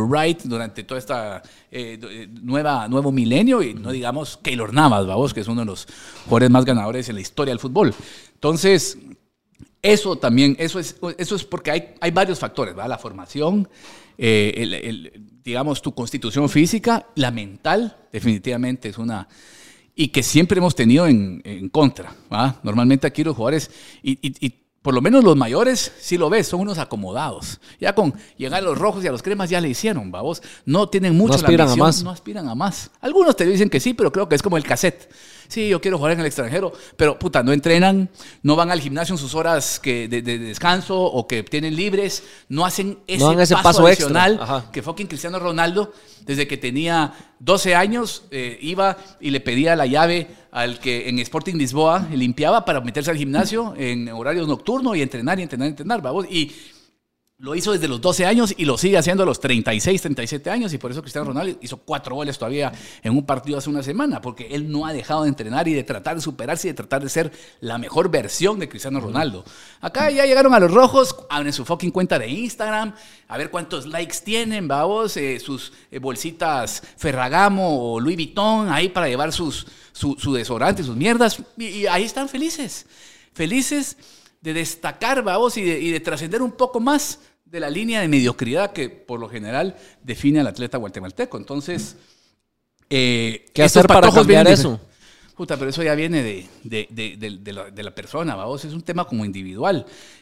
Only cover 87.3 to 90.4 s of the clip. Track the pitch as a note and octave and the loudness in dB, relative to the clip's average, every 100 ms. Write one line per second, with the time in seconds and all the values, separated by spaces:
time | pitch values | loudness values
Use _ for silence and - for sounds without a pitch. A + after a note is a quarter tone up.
87.3 | _ _ E3+ D3 D#3 A3+ A3+ E3+ C#3+ B2 | _ _ -8 -6 -4 -4 -2 2 2 2
88.3 | A#2 A#2 D3 G3+ F3+ B2+ - - A#2+ A2 | 0 -2 -2 -2 -4 -10 -10 -12 -12 -10
89.3 | A#2 G#2 C3 F#3 - - _ B2+ A2 C#3+ | -12 -6 -4 -4 -8 -18 _ -12 -2 2
90.3 | D3+ | 2